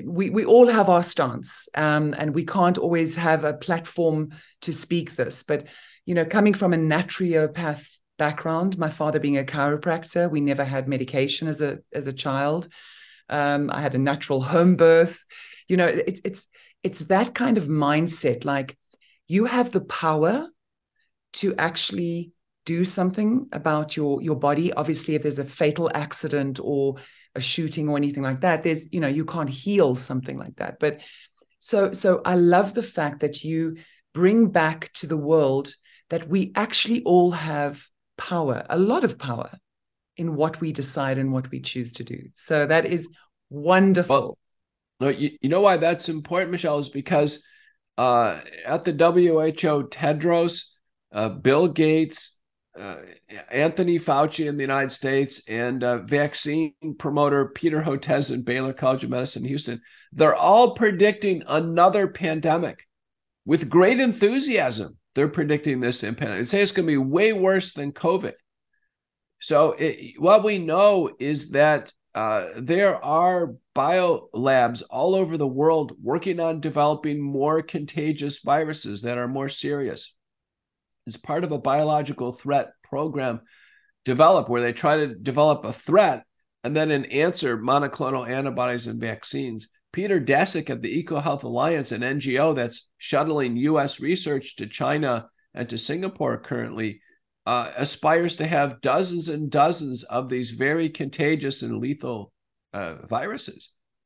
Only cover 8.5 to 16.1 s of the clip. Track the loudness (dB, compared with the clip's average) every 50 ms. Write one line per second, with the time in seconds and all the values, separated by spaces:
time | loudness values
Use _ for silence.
8.5 | -2 0 -2 -2 -2 -2 -4 -4 -4 -4 -2 -2 -2 0 0 0 0 0 -2 -2
9.5 | -2 -2 0 0 0 -2 -2 -2 -4 -4 -4 -4 -2 -2 -2 0 0 0 0 0
10.5 | 0 -2 -2 -4 -4 -4 -4 -4 -4 -4 -4 -4 -2 -2 0 0 -2 -4 -4 -4
11.5 | -4 -2 -4 -4 -4 -6 -12 _ -10 -8 -8 -8 -8 -6 -4 -4 -2 0 0 0
12.5 | -2 -2 -6 -10 -16 -20 -20 -20 -20 -20 -20 -20 -20 _ _ -6 -4 -2 0 0
13.5 | 0 0 -2 -2 -4 -2 -4 -2 0 0 0 0 0 -2 -2 -2 -2 -2 0 2
14.5 | 4 4 6 6 6 8 8 8 8 8 6 4 2 -8 -16 _ -20 -20 -20 -20
15.5 | -20 -14 -6 0 2 2 4 2 2 0 -2 -2